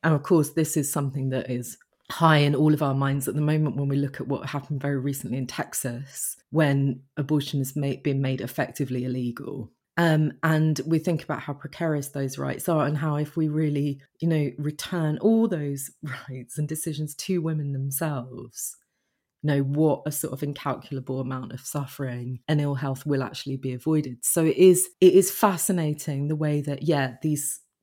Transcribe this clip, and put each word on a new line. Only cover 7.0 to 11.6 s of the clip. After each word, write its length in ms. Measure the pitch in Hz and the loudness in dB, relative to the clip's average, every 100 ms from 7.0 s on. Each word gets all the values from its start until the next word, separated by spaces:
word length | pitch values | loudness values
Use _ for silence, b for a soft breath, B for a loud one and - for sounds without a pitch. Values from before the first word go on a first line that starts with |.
| - - | -8 -6
abortion 420 | 139 151 139 143 | 0 0 0 -4
has 160 | 135 | -4
ma-, 200 | 151 139 - | -4 -4 -2
been 160 | 147 135 | -2 0
made 220 | 131 131 | 0 -2
effectively 640 | - - - - 123 127 | -4 -6 -6 -4 -4 -4
illegal. 680 | 127 127 120 117 - - - _ _ - | -4 -4 -4 -6 -10 -10 -12 _ _ 0
Um, 360 | 170 156 151 - | 4 4 2 0
and 360 | 160 156 156 147 156 | 0 2 2 0 0
we 120 | 160 | 0
think 260 | 175 156 | 0 -2
about 160 | - 147 | -4 -8
how 140 | - | -8
precarious 540 | 139 | -10